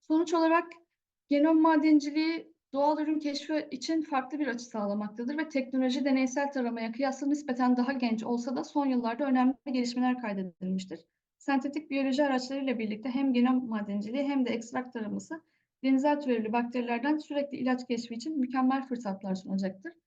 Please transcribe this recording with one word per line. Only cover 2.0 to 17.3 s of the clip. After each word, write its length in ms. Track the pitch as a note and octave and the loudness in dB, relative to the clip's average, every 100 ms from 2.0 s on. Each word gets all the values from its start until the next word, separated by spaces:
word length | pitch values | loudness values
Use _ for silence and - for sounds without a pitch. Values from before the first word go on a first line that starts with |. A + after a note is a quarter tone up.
| C#4+ D4 D#4+ E4 - _ _ | 4 0 0 -2 -8 _ _
doğal 260 | C4+ C#4+ D4+ | 0 2 2
ürün 200 | D4+ D#4 | 0 -2
keşfi 480 | D4 C#4 - D#4 D4 | -2 -6 -2 -4 -2
için 300 | C4 - D#4+ | -10 -2 -2
farklı 380 | D4+ C#4 C4 D4 | 0 -2 -2 -4
bir 80 | C#4 | -4
açı 180 | A#3+ - | -4 -8
sağlamaktadır 720 | A3 G3+ G3+ G#3 G#3 A#3+ D4 | -6 -2 -2 -4 -6 -6 -4
ve 120 | D#4 | -2
teknoloji 560 | C#4 B3+ C4 C4 C4 C#4 | -2 -2 0 0 0 2
deneysel 460 | C4+ C4 C4+ C#4+ | 2 2 0 -2
taramaya 400 | C#4 A#3+ A#3 A3+ | -2 -4 -4 -8
kıyasla 360 | A3+ C#4 C4 C#4+ | -2 -4 -2 -2
nispeten 500 | D4 - B3 B3 B3 | -2 -2 0 2 4
daha 160 | B3 | 2
genç 300 | C4+ B3 A3 | 0 0 -2
olsa 320 | A3+ A#3+ A#3+ C4 | -2 -2 -2 -4
da 80 | |
son 220 | D#4+ D4 C#4 | -4 0 2
yıllarda 400 | B3+ A#3 A3+ C#4+ | 0 0 -2 2
önemli 300 | B3+ B3+ C#4 - | 4 4 2 -4
gelişmeler 560 | B3+ A#3+ A#3+ B3+ B3 | -2 -2 0 0 0
kaydedilmiştir, 840 | A#3 G3 F#3 E3+ F#3 F#3+ F#3 - _ _ _ _ | -2 -4 -6 -6 -4 -4 -6 -14 _ _ _ _
sentetik 500 | - C#4 C#4 D4 D#4 | 0 0 2 -6 -4
biyoloji 320 | C4+ C#4 C4 | -2 0 2
araçlarıyla 560 | C#4+ C4 B3 C#4 C4+ A3 | 2 2 -2 -4 -2 -2
birlikte 300 | A3 G#3+ C4+ | -2 -4 -4
hem 240 | B3+ C#4 | 0 2
genom 360 | B3 B3 B3+ A#3+ | 4 4 2 0
madenciliği 540 | A3 G3+ G3+ G#3+ C4 | -4 -4 -4 -4 -2
hem 220 | C#4+ C#4 A#3+ | 0 0 0
de 40 | |
ekstrak 440 | A3+ - B3+ B3 | -2 -4 -6 -6
taraması 480 | A#3 G#3 G3 - D#4+ _ _ _ _ | -8 -6 -8 -8 -12 _ _ _ _
denizel 380 | C4 C4 D4 D4 | 2 4 4 2
türevli 320 | C#4+ A#3 A3 | 0 0 0
bakterilerden 640 | A#3 A#3+ B3+ A#3+ A#3 C#4 D4+ | -2 -2 -4 -2 -2 0 0
sürekli 400 | - | -2